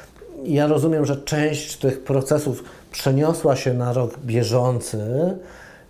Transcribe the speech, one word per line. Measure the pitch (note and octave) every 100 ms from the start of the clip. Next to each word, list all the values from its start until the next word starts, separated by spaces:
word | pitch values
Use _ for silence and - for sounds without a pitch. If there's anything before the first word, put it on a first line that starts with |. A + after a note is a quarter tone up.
| - - - -
Ja | C3+ D3 D3+
rozumiem, | D3+ D#3+ D#3 C#3
że | C#3
część | - D3+ D3+ D3+ - -
tych | C#3 C3+
procesów | - C3+ C3+ D3 C#3 A#2 - - -
przeniosła | - C#3 C3+ D#3 E3+ D3 C3
się | C3
na | B2 B2
rok | B2 A#2 -
bieżący. | B2 A2+ G#2 B2 B2 A#2+ - A2 G#2+ C3 F3+ F#3+ - - - -